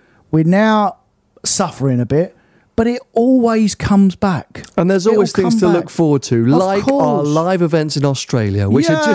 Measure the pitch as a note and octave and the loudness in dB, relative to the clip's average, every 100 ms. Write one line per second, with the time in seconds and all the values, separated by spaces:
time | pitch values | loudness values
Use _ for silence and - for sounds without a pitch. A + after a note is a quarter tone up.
0 | _ _ _ D#3 D#3+ G3 A3 G#3+ G3+ - | _ _ _ -2 2 2 2 0 -2 -6
1 | _ _ _ _ - - F3+ - C3+ B2 | _ _ _ _ -6 -4 -4 -4 -2 -2
2 | A#2 C#3+ F3+ - _ _ _ - A3+ B3 | 0 -2 -2 -8 _ _ _ -4 -2 -4
3 | - A#3 B3 C4 A#3 A3+ G#3+ - - G3+ | -6 0 2 2 2 2 0 -2 0 2
4 | F#3+ - G3+ D#3+ - - - - F3 F#3+ | 2 0 -2 -4 -8 -18 -8 -2 0 0
5 | G3+ G#3+ - - F#3 A3+ F3+ F3 E3+ - | 0 0 0 0 0 2 2 0 -2 -2
6 | D#3+ C#3+ - A#2 A#2 D3+ F#3 G3 C4+ C#4 | 0 0 0 0 2 2 2 0 0 0
7 | D3+ D3 D3 D#3 E3+ F#3 E3+ D#3+ D3+ C#3+ | 0 0 -2 -2 0 0 0 0 -2 -2
8 | C#3 C3+ - B2+ G#2 G2+ G2+ A#2 E4 D#4 | -2 -2 -4 -2 -2 -2 0 2 2 0
9 | D4+ | 0